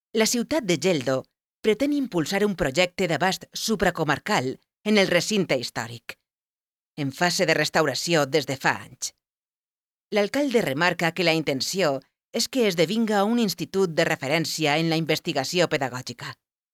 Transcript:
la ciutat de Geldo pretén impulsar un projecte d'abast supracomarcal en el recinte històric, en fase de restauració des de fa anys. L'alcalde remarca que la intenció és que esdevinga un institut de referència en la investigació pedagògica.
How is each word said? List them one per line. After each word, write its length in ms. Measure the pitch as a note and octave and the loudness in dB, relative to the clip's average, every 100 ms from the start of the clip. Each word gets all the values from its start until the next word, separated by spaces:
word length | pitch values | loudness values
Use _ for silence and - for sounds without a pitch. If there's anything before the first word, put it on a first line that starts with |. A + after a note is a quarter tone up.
| _ | _
la 140 | A3+ A3 | -2 0
ciutat 400 | A#3+ A3+ D#4 G#3+ | 0 -2 -2 0
de 80 | E3 | 0
Geldo 460 | F3+ D#3+ B2 C3 - _ _ _ | 0 0 0 -4 -6 _ _ _
pretén 320 | A3 G#3 C#4+ D4 | -2 0 0 0
impulsar 480 | C4 F3 D3 G3 G#3 | -2 -2 -2 0 0
un 80 | |
projecte 540 | F3+ D3+ C3 F3+ - F3+ | 0 0 2 0 0 -2
d'abast 400 | D3 F3+ F3+ - | 0 0 -2 -8
supracomarcal 1000 | - - G#3 F#3+ E3+ D#3 C#3+ - G3 C3 - _ _ | -8 -4 0 0 0 0 -2 -2 -2 -2 -6 _ _
en 140 | G#3 G#3+ | 0 2
el 100 | F#3 | 4
recinte 500 | F3 - G#3 E3+ C#3 | 2 2 0 0 -2
històric, 560 | A#2+ - A2+ A#2+ - - _ _ _ _ _ _ _ - | -2 -8 -10 -12 -16 -20 _ _ _ _ _ _ _ -6
en 140 | C#3 | -6
fase 360 | - F3 E3+ D#3+ | 0 0 2 2
de 120 | D#3 | 2
restauració 640 | D3+ F3+ D#3 B2 - E3+ C#3 | 2 2 2 0 0 2 2
des 200 | D#3 C3+ | 0 0
de 100 | C3 | -2
fa 160 | E3 G#2+ | -2 -2
anys. 320 | - - - - _ _ _ _ _ _ _ _ _ | -6 -12 -12 -12 _ _ _ _ _ _ _ _ _
L'alcalde 500 | G#3 G3+ C4+ D4 A#3+ | -2 0 0 0 2
remarca 480 | E3+ C3+ E3+ E3+ E3 | 0 2 2 2 -2
que 140 | E3 | 0
la 100 | E3+ | 2
intenció 640 | D#3+ D3+ C3+ - F#3 D#3+ C3+ - _ _ | 2 0 -2 -4 0 0 -2 -8 _ _
és 160 | A#3 - | -4 -2
que 180 | C4 A3 | 0 2
esdevinga 580 | E3+ D#3 A3 A3 G#3 | 2 0 0 0 2
un 140 | G3+ A#3+ | 2 2
institut 540 | G#3+ - D#3+ F#3+ F#3 | 0 -2 -4 0 0
de 140 | D3+ E3 | 2 0
referència 680 | D#3+ C3+ E3 D#3+ - D3+ D3 | 0 -2 -2 -2 -2 0 2
en 80 | E3 | 2
la 80 | D#3+ | 0
investigació 720 | D#3 D#3 F#3 C#3 C3 F3+ E3 | 0 -2 -2 -2 0 2 2
pedagògica. 640 | D3+ C3 B2 - A#2+ C#3+ - _ _ _ | 0 -2 -6 -12 -12 -14 -14 _ _ _